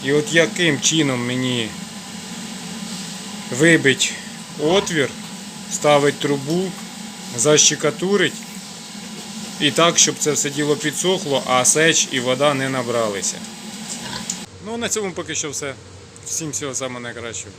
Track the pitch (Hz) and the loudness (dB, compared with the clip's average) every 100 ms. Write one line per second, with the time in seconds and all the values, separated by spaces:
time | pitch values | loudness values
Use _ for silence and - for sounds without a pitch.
0 | 135 147 147 156 160 190 175 139 - 160 | 4 2 4 4 4 4 2 2 2 2
1 | 147 127 120 127 127 123 110 - - - | 2 2 0 -2 0 0 -2 -6 -12 -12
2 | - - - - - - - - - - | -12 -12 -12 -12 -10 -10 -10 -10 -10 -8
3 | - - - - - 123 160 160 135 131 | -10 -10 -10 -10 -8 4 6 8 6 4
4 | - - - - - - 147 190 202 165 | 0 -2 -12 -14 -14 -2 2 2 2 0
5 | 123 - - - - - - - 147 147 | 0 -2 -12 -12 -14 -14 -8 0 6 6
6 | 143 143 143 143 135 170 190 180 - - | 6 2 0 0 0 -2 -2 -6 -12 -12
7 | - - - 123 147 151 - 151 156 139 | -14 -12 -10 0 4 6 6 4 0 0
8 | 175 202 165 - - - - - - - | 0 2 2 -2 -14 -14 -14 -16 -14 -14
9 | - - - - - - 147 117 170 165 | -12 -12 -12 -10 -10 0 2 6 6 6
10 | - 139 151 139 147 139 147 147 151 - | 4 4 0 0 0 0 0 2 0 -2
11 | 175 185 147 135 - 127 127 151 160 156 | 0 0 2 0 4 4 4 6 6 4
12 | - 135 123 127 147 139 135 131 120 120 | 2 0 0 4 4 2 0 -2 0 0
13 | 110 101 92 - - - - - - - | 0 0 -4 -6 -10 -14 -14 -12 -10 -10
14 | - - - - - - 190 233 226 220 | -8 -8 -8 -8 -10 -14 -10 -4 -2 -2
15 | 202 170 156 151 156 131 143 127 - - | -4 -6 -6 -4 -4 -6 -8 -8 -14 -20
16 | - - - - 160 135 147 123 131 123 | -20 -16 -8 -6 -6 -6 -6 -4 -6 -6
17 | 120 117 117 104 107 | -10 -10 -10 -10 -12